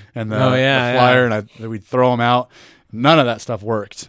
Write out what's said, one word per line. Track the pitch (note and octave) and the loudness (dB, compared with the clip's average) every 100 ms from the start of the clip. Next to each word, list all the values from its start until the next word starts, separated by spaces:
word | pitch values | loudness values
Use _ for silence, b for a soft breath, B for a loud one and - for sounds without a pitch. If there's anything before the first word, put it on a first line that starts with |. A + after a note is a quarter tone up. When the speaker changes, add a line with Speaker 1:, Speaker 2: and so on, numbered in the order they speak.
| B | B
Speaker 1:
and | A#2 A2 | -10 -6
the, | G#2+ | -2
Speaker 2:
Oh, | B2+ | 0
yeah, | B2+ C3+ C3 B2 | 2 0 0 0
Speaker 1:
the | B2+ | 2
flyer, | B2 B2+ B2 | 4 4 2
Speaker 2:
yeah. | G#2+ | -2
Speaker 1:
and | G2+ - | -6 -14
I, | A2+ | -12
we'd | A2 | -12
throw | - B2+ B2+ | -4 0 2
'em | B2 | 2
out. | A#2+ B2 B2 b b b b | 2 0 -2 b b b b
None | A2 C3+ D#3+ | -2 2 4
of | B2 | 2
that | A2 | -2
stuff | - G#2+ | -8 -8
worked. | G#2 A2 G2+ - | -4 -6 -6 -14